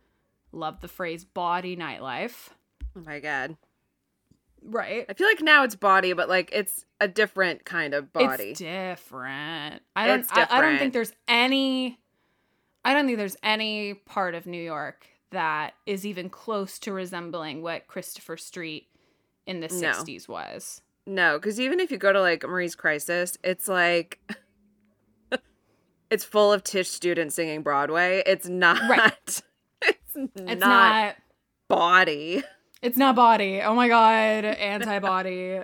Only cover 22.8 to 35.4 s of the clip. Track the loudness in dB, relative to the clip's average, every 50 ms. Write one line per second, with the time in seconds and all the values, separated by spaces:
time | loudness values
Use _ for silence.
22.8 | -2 -2 -2 -2 -4 -4 -2 -2 -2 -4 -8 -6 -4 -4 -4 -4 -4 -2 0 2
23.8 | 2 4 2 2 0 -4 -12 _ _ -16 -16 -16 _ _ _ _ _ _ _ _
24.8 | _ _ _ _ _ _ _ _ _ -8 -8 -8 _ _ _ _ _ _ _ _
25.8 | _ _ _ _ _ -4 -4 -4 -4 0 4 4 6 6 6 4 0 -2 -2 -2
26.8 | -2 -2 -6 -4 -2 -2 0 0 -2 -2 -2 -4 -4 -4 -4 -4 -2 0 0 0
27.8 | 0 0 0 0 2 2 2 2 2 2 2 0 0 -6 -2 4 4 4 4 4
28.8 | 4 4 4 6 6 4 2 0 -10 -10 -10 -10 -10 _ _ _ _ _ _ -2
29.8 | 0 0 0 _ _ -14 -10 -10 -10 -10 -10 -10 -8 -6 -2 2 4 6 8 8
30.8 | 8 8 6 4 2 0 -4 -10 _ _ _ _ _ _ _ _ _ 0 2 4
31.8 | 4 6 6 6 6 6 2 -4 -6 -4 -4 -4 -4 -6 -16 _ _ _ _ -6
32.8 | -6 -2 2 4 4 4 6 8 8 8 8 6 2 0 -2 -2 0 2 4 4
33.8 | 4 6 6 8 8 8 6 6 4 2 2 0 0 -4 -4 -2 -4 -4 -2 -4
34.8 | -4 -2 -2 -2 0 0 0 0 -2 -4 -6 -6